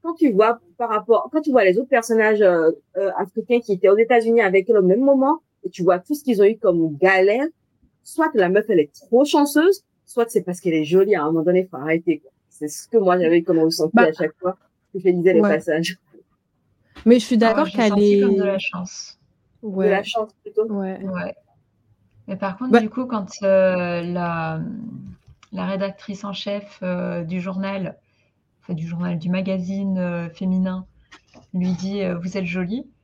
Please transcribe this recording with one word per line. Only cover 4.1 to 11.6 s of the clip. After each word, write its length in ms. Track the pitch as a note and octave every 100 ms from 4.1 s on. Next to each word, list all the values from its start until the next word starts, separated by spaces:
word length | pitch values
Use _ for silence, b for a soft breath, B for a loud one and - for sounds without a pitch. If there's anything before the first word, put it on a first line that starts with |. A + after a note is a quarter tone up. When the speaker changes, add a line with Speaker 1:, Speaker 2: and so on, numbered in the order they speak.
| A#3+ A3+ A#3
Speaker 1:
avec 280 | G3+ F#3+ F#3
elle 80 | G#3+
au 40 |
même 180 | F#3 G3+
moment, 400 | C4+ C4+ C4+ D#4+ _ _
et 60 | F#3
tu 120 | -
vois 160 | F3+ F3+
tout 160 | _
ce 80 | D4
qu'ils 180 | - G#3
ont 20 |
eu 140 | G3+ A3
comme 380 | G#3 F3 D#3+ C#3+
galère, 480 | F#3 F#3+ F#3+ A3+ D#4 _ _ _ _ _
soit 240 | - - D#4+
que 80 | B3+
la 100 | F3+
meuf, 180 | F#3+ G#3+
elle 120 | F#3
est 120 | D3
trop 320 | - _ A#3
chanceuse, 580 | D4 D#4 C#4+ D4 E4+ F#4+ _ _ _
soit 220 | - A#3
c'est 140 | G3+
parce 180 | F3+ F3+
qu'elle 140 | F3+
est 100 | D#3+
jolie. 300 | D3+ F#3 G3
À 80 | F#3
un 40 | D3+
moment 160 | E3
donné, 240 | D#3+ F#3